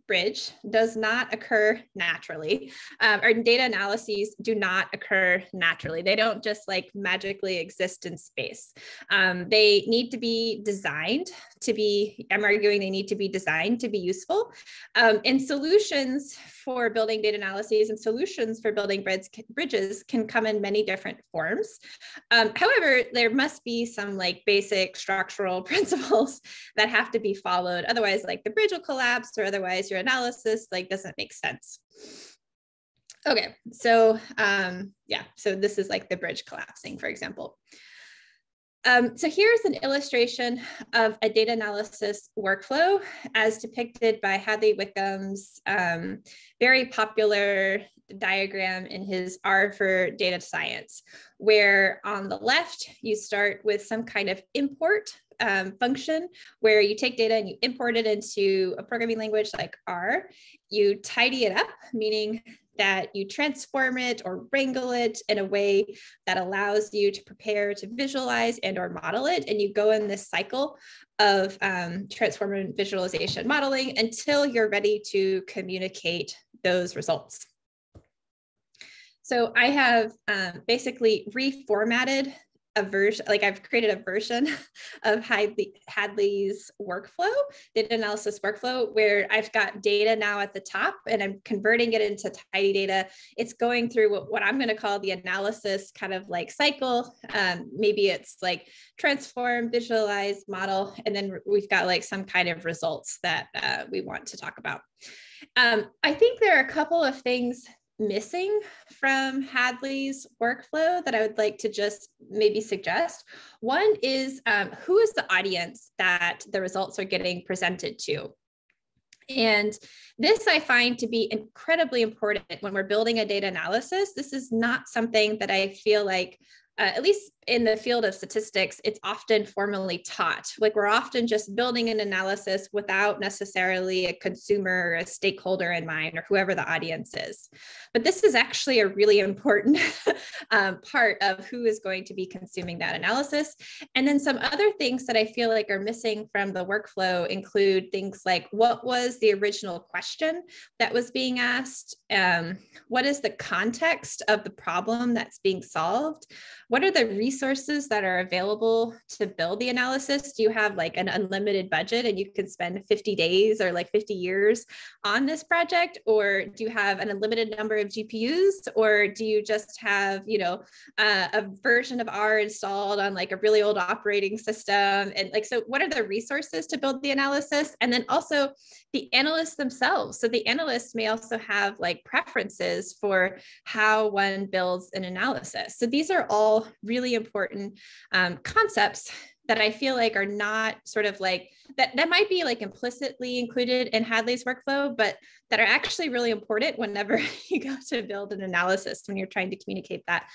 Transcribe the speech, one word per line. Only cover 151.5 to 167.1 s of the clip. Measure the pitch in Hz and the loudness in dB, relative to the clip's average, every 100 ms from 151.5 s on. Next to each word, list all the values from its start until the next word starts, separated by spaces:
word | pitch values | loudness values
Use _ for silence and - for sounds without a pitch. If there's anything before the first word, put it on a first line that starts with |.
| 247 262 - - - - | -2 -4 -8 -12 -16 -2
Um, | 202 180 170 165 190 - - - | 2 4 2 0 -8 -14 -20 -4
what | 254 | 0
is | 277 277 | 2 0
the | 214 | -2
context | - - 180 214 240 330 - - - - | -4 -4 -2 -2 0 0 0 -6 -4 0
of | 214 | 0
the | 196 | 0
problem | - - 175 214 233 247 | -10 -4 -2 0 0 0
that's | 226 - - | 0 -2 -2
being | 196 185 | -2 -2
solved? | - - 165 220 311 311 - - - - - | -4 -2 0 0 -2 -6 -14 -20 -20 -20 -2
What | 247 | 2
are | 381 | 4
the | 320 226 | 4 2
resources | 196 240 269 269 269 285 294 - | 0 -2 -2 -2 -2 -2 -4 -2
that | 208 | -2
are | 190 180 | 0 0
available | 185 180 196 214 226 226 233 226 - | -2 -2 -2 0 2 2 0 -6 -12
to | - 202 | -6 -4
build | - 165 208 | -2 -2 -2
the | 247 | -2
analysis? | 247 247 269 269 277 277 | 0 0 -2 -2 -4 -4
Do | - | 0
you | 220 | 2
have, | 220 208 196 | 2 0 0
like, | 165 - | -2 -2
an | 190 | -2
unlimited | 214 185 196 208 196 185 | -2 -2 -2 0 0 0
budget | 160 185 233 240 | -2 0 0 0
and | 190 | -2
you | 196 | -4
can | - 190 | -4 -6
spend | - 175 190 - | -6 -6 -4 -2
fifty | 208 - | 0 0
days | 190 165 185 214 214 | 0 4 6 4 4
or, | 190 | 0
like, | 175 175 | 0 0
fifty | 214 208 | -2 0
years | 196 180 190 208 226 - - - - | -4 -2 2 4 4 -2 -16 -20 -6
on | 208 220 277 | 0 2 0
this | 311 | -2
project? | - 339 339 349 349 - - | 0 0 2 2 2 0 2
Or | 214 202 196 | 4 4 2
do | 202 202 | -2 -6
you | 226 | -4
have | 226 202 190 | 0 0 0
an | 208 | -2